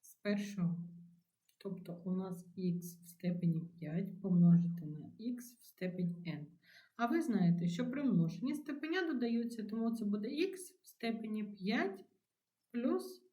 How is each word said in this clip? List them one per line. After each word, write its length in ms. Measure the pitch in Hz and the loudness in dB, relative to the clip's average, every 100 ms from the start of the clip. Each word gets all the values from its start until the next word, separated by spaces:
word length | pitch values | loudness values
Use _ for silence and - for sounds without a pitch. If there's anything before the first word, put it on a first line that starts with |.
З 140 | - - | -20 -6
першого. 600 | 208 202 202 - 175 - - - - _ _ _ _ _ | -2 0 -2 -2 0 0 -6 -14 -20 _ _ _ _ _
Тобто 440 | 202 175 - 175 190 | -10 -8 -10 -8 -4
у 60 | |
нас 340 | 185 190 180 - - | -2 -4 -8 -10 -4
х 420 | 180 175 180 - | 0 0 -4 -12
в 40 | - | -20
степені 540 | - 175 175 165 160 | -6 -4 2 2 2
п'ять 600 | - - 151 170 202 - | -4 -10 -4 -4 -4 -6
помножити 640 | 190 175 175 170 170 - 151 | 2 8 10 8 6 -2 -8
на 220 | 151 - - | -10 -12 -8
х 360 | 226 240 - - | -6 -6 -10 -20
в 40 | - | -20
степень 500 | _ 185 180 175 170 170 | _ -6 -2 -2 -2 -8
n. 180 | 147 147 - _ - _ - | -8 -10 -16 _ -20 _ -4
А 80 | 233 | 0
ви 160 | 339 | 2
знаєте, 460 | 320 196 175 170 170 | 2 6 6 6 2
що 240 | - 247 | 0 -2
при 120 | 277 | 0
множенні 520 | 277 180 160 - 254 294 | 4 4 4 0 -4 -4
степеня 520 | - 294 311 370 330 | -6 -6 -2 -2 0
додаються, 500 | 254 233 233 233 - | 0 0 0 -2 -6
тому 280 | 202 226 226 | -6 -2 0
це 140 | - 202 | 0 -2
буде 240 | 208 220 | -2 -2
х 440 | 294 381 - - _ | -2 -2 -2 -14 _
в 40 | - | -20
степені 580 | - 233 208 214 214 | -6 -4 -4 -4 -6
п'ять 600 | 202 - 185 240 381 - - _ _ _ _ _ _ | -6 -4 -2 0 -2 -4 -16 _ _ _ _ _ _
плюс 520 | 240 262 359 - - _ | -4 0 0 -2 -14 _